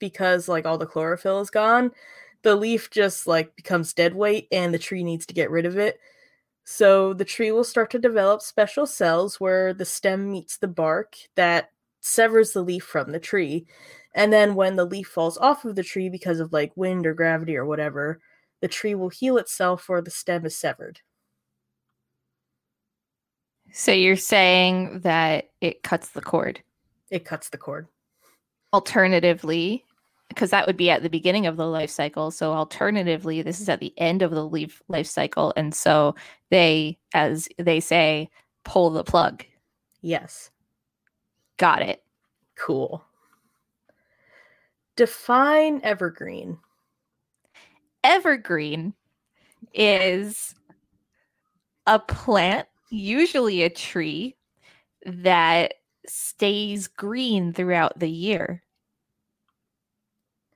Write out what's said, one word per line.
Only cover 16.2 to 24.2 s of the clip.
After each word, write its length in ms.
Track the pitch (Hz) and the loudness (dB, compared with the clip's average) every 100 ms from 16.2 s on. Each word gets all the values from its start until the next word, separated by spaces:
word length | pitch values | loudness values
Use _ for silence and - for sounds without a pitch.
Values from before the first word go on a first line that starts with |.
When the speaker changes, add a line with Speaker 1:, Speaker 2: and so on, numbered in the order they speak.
| 185 165 | -4 -4
Speaker 1:
of, 120 | 160 | -2
like, 200 | 156 147 - | -2 -2 -4
wind 300 | 185 180 165 | -4 -2 -2
or 80 | |
gravity 420 | 165 165 160 165 143 | 0 0 0 -4 -4
or 100 | 143 | -4
whatever, 540 | 151 151 139 147 165 _ _ _ _ | -4 -4 -4 -6 -8 _ _ _ _
the 80 | 185 | -8
tree 260 | - 214 | -4 -4
will 140 | 202 185 | -4 -6
heal 280 | - 262 247 | -4 0 0
itself 500 | 226 - 180 180 - | 0 -2 -2 -2 -2
where 140 | 180 | -4
the 80 | 170 | -4
stem 340 | - - 175 160 | -8 -4 -4 -4
is 100 | - | -6
severed. 440 | 151 - - - _ _ _ _ _ _ _ _ _ _ _ _ _ _ _ _ _ _ _ _ _ _ _ _ _ _ _ | -6 -6 -12 -18 _ _ _ _ _ _ _ _ _ _ _ _ _ _ _ _ _ _ _ _ _ _ _ _ _ _ _
Speaker 2:
So 200 | - - | -4 2
you're 240 | 190 185 | 4 4
saying 840 | 190 | 2